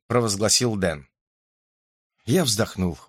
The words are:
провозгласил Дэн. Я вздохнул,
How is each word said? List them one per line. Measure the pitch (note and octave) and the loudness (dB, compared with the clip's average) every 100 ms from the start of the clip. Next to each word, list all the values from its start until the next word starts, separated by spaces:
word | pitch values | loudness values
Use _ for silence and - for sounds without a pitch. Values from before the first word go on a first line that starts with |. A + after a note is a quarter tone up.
| - | -2
провозгласил | A#2+ A2+ G2 G#2+ - B2 G#2+ | 0 0 0 2 2 0 0
Дэн. | F#2 D2+ C#2+ _ _ _ _ _ _ _ _ _ _ _ - | -2 -4 -10 _ _ _ _ _ _ _ _ _ _ _ -2
Я | E3+ | 0
вздохнул, | D3 G#2 G#2+ - F#2 D2+ | 2 0 -2 -2 -4 -4